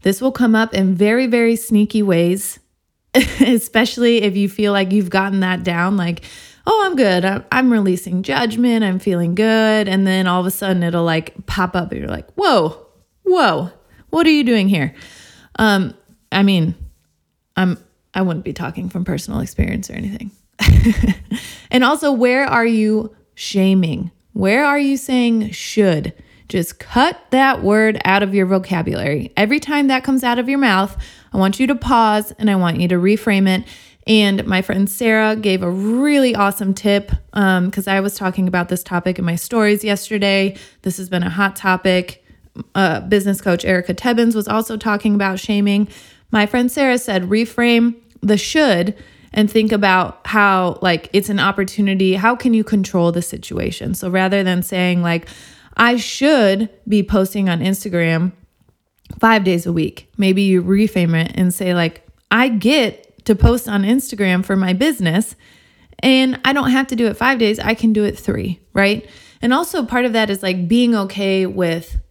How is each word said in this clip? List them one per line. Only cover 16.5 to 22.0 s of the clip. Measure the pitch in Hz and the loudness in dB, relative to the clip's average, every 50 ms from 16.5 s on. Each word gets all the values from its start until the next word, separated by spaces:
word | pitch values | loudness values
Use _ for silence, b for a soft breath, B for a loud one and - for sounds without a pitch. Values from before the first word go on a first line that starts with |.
| 196 180 160 170 170 - - - _ _ _ _ _ _ _ _ _ _ _ _ _ | 4 2 0 -2 -4 -8 -12 -18 _ _ _ _ _ _ _ _ _ _ _ _ _
I'm, | - 185 180 175 - - _ _ _ _ _ - | -2 0 0 -2 -4 -10 _ _ _ _ _ -6
I | 185 | -4
wouldn't | 190 180 165 160 - | -4 -2 -4 -6 -8
be | 185 147 | -10 -10
talking | - 170 127 175 - 185 185 | -8 -10 -10 -10 -10 -10 -8
from | - 185 180 | -6 -8 -6
personal | 185 180 165 - - - - | -4 -6 -6 -6 -6 -6 -6
experience | - 190 - - - - - - 190 - | -6 -6 -4 -4 -4 -2 -2 -6 -8 -10
or | - | -12
anything. | - - 196 196 - 247 202 _ _ _ _ _ - | -10 -10 -8 -10 -10 -12 -14 _ _ _ _ _ 0
<laughs> | - - - - - 233 214 - - 240 185 - - - B B B B B B B B | 4 6 6 6 6 4 2 2 2 0 0 -2 -4 -10 B B B B B B B B
And | - 254 254 | 0 2 2
also, | 247 302 302 | 2 0 0